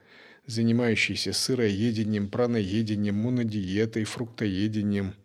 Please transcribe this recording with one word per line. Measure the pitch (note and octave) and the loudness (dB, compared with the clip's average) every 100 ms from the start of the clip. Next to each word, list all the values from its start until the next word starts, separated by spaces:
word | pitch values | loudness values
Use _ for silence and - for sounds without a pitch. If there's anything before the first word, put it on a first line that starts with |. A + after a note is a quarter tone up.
| _ - - - | _ -20 -20 -20
занимающиеся | - A2+ A#2 A#2 A#2+ G#2+ - F#2 - | -10 0 2 4 4 2 2 0 -2
сыроедением, | - - B2+ A2 G2 A#2+ A2 G#2+ G#2+ G2 | -2 -2 0 2 2 0 0 0 0 -2
праноедением, | A#2+ B2 A#2 F#2+ G#2+ A2 G#2 G#2 | 0 0 2 0 0 0 0 0
монодиетой, | G2+ A#2 B2 A2+ G#2+ F#2 G2 A2+ A2+ | 0 0 0 0 -2 -2 0 0 0
фруктоедением, | G#2+ - A#2 - G#2+ F#2 A2 G#2+ G#2 G2+ F#2+ - | -4 -6 -10 -4 -2 0 0 0 0 0 -2 -6